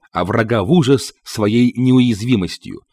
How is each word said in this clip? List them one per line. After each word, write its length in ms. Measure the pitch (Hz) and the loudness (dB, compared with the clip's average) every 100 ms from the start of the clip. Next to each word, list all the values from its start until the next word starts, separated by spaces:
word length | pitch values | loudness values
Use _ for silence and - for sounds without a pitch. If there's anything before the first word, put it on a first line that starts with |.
| _ | _
а 100 | 87 | -6
врага 400 | 90 113 110 117 | -2 -2 -2 -2
в 80 | 95 | 2
ужас 400 | 175 127 139 - - - | 2 2 0 -2 -16 -12
своей 480 | - 104 117 123 117 | -4 0 2 2 0
неуязвимостью. 1080 | 127 127 123 101 120 117 85 - - - _ | 2 4 2 0 -2 -2 -2 -8 -16 -20 _